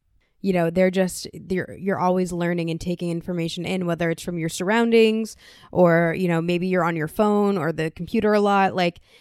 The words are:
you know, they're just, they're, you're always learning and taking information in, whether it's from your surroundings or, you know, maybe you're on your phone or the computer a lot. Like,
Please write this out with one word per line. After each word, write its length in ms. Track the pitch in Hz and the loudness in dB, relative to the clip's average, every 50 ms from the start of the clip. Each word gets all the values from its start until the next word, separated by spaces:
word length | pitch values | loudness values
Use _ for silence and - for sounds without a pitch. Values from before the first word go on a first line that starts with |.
| _ _ _ _ _ _ _ _ | _ _ _ _ _ _ _ _
you 120 | - 196 | -4 0
know, 180 | 180 175 170 165 | 0 2 0 0
they're 200 | 170 185 185 185 | 2 2 2 4
just, 380 | 180 190 185 180 - - - - | 4 2 0 0 -2 -8 -12 -14
they're, 440 | - 170 - 170 190 180 - - - - | -14 -16 -8 -6 -4 -4 -4 -6 -10 -8
you're 220 | 175 196 190 - | -4 -4 -2 0
always 320 | 165 185 185 185 185 170 | 0 0 2 0 0 -2
learning 360 | 180 170 175 170 175 175 165 165 | -2 -4 -2 -2 -2 -2 -2 -4
and 120 | 165 165 | -4 -6
taking 300 | - 180 175 - 175 170 | -4 -6 -6 -4 -4 -4
information 540 | 170 170 - - 180 170 165 165 - 185 165 | -6 -6 -6 -6 -4 -4 -4 -4 -6 -8 -6
in, 220 | - 185 185 180 | -6 -4 -4 -2
whether 240 | 170 170 165 175 165 | -2 -2 -2 -2 -2
it's 120 | 170 - | -4 -4
from 160 | - - 175 170 | -6 -8 -6 -4
your 100 | 160 165 | -6 -6
surroundings 880 | - - 180 185 214 233 233 233 226 226 226 220 220 220 220 220 - - - - - - - - | -6 -4 -2 0 2 2 2 4 6 6 6 4 4 0 -4 -6 -10 -18 -20 -20 -20 -20 -20 -6
or, 460 | - - 180 170 165 170 170 165 160 - | 2 4 6 6 6 4 4 2 0 0
you 80 | 185 | 0
know, 160 | 175 170 165 | 0 0 0
maybe 240 | 165 175 175 175 180 | 0 0 -2 0 0
you're 180 | 185 180 180 165 | 0 0 2 0
on 120 | 170 170 | 0 0
your 100 | 165 151 | -2 -4
phone 500 | 156 - - 214 208 208 208 208 202 202 | -4 0 2 2 4 4 2 2 2 0
or 140 | 180 147 160 | 0 -2 -2
the 220 | 165 160 156 160 | -2 -2 -4 -6
computer 420 | - - 175 - - 220 208 214 214 | -6 -8 -10 -4 -2 0 2 2 2
a 60 | 208 | 4
lot. 340 | 202 202 202 196 196 190 - | 4 4 4 2 2 2 0
Like, 240 | 185 175 175 175 - _ _ _ _ | 0 -2 -2 -2 -6 _ _ _ _